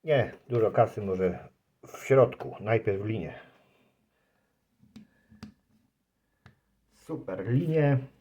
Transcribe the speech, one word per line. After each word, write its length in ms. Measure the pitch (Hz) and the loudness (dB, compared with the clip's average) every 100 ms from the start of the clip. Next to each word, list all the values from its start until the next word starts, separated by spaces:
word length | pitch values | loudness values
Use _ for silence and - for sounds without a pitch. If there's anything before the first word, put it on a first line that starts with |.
Nie, 280 | 165 143 104 - - | 2 0 0 -6 -4
dużo 220 | 120 110 | 0 0
kasy 300 | 107 110 - | 2 0 0
może 460 | 98 92 92 87 - _ _ _ - | -6 0 0 -2 -14 _ _ _ -20
w 100 | - | -18
środku, 580 | - 135 120 - - - | 2 4 4 2 -14 -10
najpierw 420 | 101 113 110 98 | -2 0 0 -4
w 40 | 107 | -4
linie. 340 | 113 78 - - _ _ _ _ _ _ _ _ _ _ _ _ _ _ - 214 _ _ - - _ _ _ _ _ _ _ _ _ - _ _ _ _ _ | -6 -8 -12 -20 _ _ _ _ _ _ _ _ _ _ _ _ _ _ -20 -20 _ _ -20 -20 _ _ _ _ _ _ _ _ _ -20 _ _ _ _ _
Super 540 | - - - 92 95 | -12 -12 -8 -8 0
linie. 480 | 127 160 160 143 135 - _ | 0 2 2 4 2 -2 _